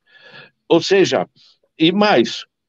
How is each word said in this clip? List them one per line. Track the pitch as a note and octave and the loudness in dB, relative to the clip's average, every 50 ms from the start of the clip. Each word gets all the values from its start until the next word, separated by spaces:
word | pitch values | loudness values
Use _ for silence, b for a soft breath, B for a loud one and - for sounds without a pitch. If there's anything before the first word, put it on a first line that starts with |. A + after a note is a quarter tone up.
| B B B B B B B B B B B _ _ - | B B B B B B B B B B B _ _ -2
Ou | E3 E3 | 0 0
seja, | E3 - F#3+ G3 E3+ B2+ C3 F#2+ F2+ - b b b b b b _ _ _ - | 0 0 0 2 2 0 -2 -4 -6 -8 b b b b b b _ _ _ -2
e | D#3+ E3+ | -2 0
mais, | F#3 G#3 G#3 G#3+ F3+ B2 A2+ - - - - - _ _ _ | 0 0 0 2 2 2 0 -2 -4 -12 -16 -20 _ _ _